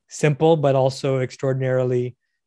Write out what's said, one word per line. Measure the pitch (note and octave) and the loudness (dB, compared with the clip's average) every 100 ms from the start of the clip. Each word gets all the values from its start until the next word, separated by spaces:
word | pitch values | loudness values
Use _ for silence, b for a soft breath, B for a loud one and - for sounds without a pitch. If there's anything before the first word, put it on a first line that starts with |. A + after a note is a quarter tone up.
| _ | _
simple, | - D3+ C3+ D#3+ D#3+ | -2 -2 2 2 4
but | C#3 | 2
also | C3+ C3 C3 C#3+ C3+ | 2 2 0 -4 -2
extraordinarily | B2+ - C3+ C3+ C3 B2+ B2+ B2 B2 - _ _ | -4 -4 -4 -2 -2 0 0 -2 -4 -10 _ _